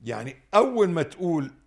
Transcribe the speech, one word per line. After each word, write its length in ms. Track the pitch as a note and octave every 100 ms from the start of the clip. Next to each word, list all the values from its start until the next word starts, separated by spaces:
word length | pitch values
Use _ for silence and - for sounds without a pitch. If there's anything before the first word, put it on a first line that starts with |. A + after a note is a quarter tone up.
يعني 320 | A2+ A2 A#2+ C3 _
أول 360 | G#3 C4 B3 G3
ما 120 | E3
تقول: 500 | D3+ - F3+ D#3+ C#3 -